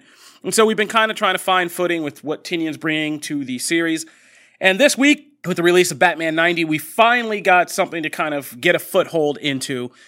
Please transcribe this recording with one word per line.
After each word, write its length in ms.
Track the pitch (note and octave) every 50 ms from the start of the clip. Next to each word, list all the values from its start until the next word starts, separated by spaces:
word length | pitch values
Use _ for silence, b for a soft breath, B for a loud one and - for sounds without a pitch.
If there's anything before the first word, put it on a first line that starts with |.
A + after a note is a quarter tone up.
| b b b b b b b b -
And 120 | F#3 F3+
so 100 | A3 A3
we've 120 | A3 A3 G#3
been 100 | G#3+ -
kinda 260 | - A3+ A3 A3 G#3+
trying 220 | - G#3+ F#3+ F#3
to 40 | F3+
find 300 | - G3 F#3 F3+ F3+ F3
footing 320 | - - F3+ E3+ E3+ E3
with 220 | D#3 C#3+ - - -
what 220 | C#3+ D3+ - -
Tynion's 320 | - F3+ E3+ D#3+ D#3+ D#3 D#3+
bringing 420 | E3 D#3+ D#3 D#3 D#3 D3+ D3+ D3
to 220 | - - D3+ C#3+ C3+
the 160 | B2 B2+ B2
series. 460 | - - E3+ E3 E3 E3 D#3+ D#3 D#3 b b b b b b b b b b b
And 180 | - F#3+ F#3+ F#3+
this 180 | C#4 C#4+ - A3
week, 300 | C4+ D4 D4 - - _ _ _ -
with 120 | E3+ F#3 E3+
the 60 | E3+
release 280 | F3 F3 F3+ F3+ -
of 80 | D#3+ B2
Batman 360 | F3+ F3 D#3+ D3+ E3 D#3+ D#3
ninety, 280 | E3 E3 F3 F3 E3+ E3
we 120 | D#3 D#3 D3+
finally 640 | - - - - A3+ A#3 A#3+ B3 A#3 A3 G#3+ G3
got 280 | F3+ F#3+ F3+ F3+ E3+ -
something 340 | - - F3+ - D#3+ E3+ D#3
to 60 | D3+
kind 240 | - - E3 D3+ D3
of 260 | C#3+ C#3 - - B2
get 160 | A#2+ F3 E3+
a 40 | D#3
foothold 580 | - - - F#3+ D#3+ - E3 E3 D3+ D3 C#3+ -
into. 520 | - D3 C#3 B2+ - - C3+ B2 B2 B2 b b b